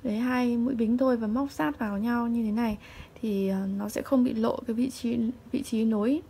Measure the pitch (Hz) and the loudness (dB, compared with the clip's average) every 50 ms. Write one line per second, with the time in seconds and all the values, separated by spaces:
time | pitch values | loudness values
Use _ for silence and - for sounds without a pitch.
0 | - 254 208 220 240 247 254 247 247 240 240 233 233 247 - 220 233 214 233 247 | -2 -2 -2 0 0 0 2 2 2 2 2 2 2 0 2 2 2 2 4 4
1 | 269 262 247 233 226 208 214 254 285 277 - - 311 302 294 - 240 208 202 196 | 4 4 4 2 0 0 0 0 -2 -2 -2 -2 -2 -2 0 -2 -4 -4 -2 -2
2 | 208 240 240 240 233 233 233 233 226 214 208 226 240 226 208 - - - - - | 0 0 0 0 0 0 0 0 0 0 0 0 0 0 -2 -4 -8 -18 -18 -18
3 | - - - - - 220 202 196 196 190 190 190 196 196 196 196 208 208 214 - | -18 -18 -12 -6 -4 -2 0 0 0 0 0 0 -2 -2 -2 -4 -4 -4 -4 -6
4 | - - 277 254 247 254 233 220 220 233 - - - - 226 226 247 262 - - | -2 2 4 4 4 4 2 0 0 0 0 -2 -4 -4 -2 0 0 -2 -2 -4
5 | - 233 233 240 226 220 247 - - - - - - - - 220 226 226 220 208 | -4 -2 0 0 0 -2 -4 -6 -10 -6 -4 -4 -4 -2 0 0 2 2 2 2
6 | 208 233 277 320 370 | 2 2 0 0 -2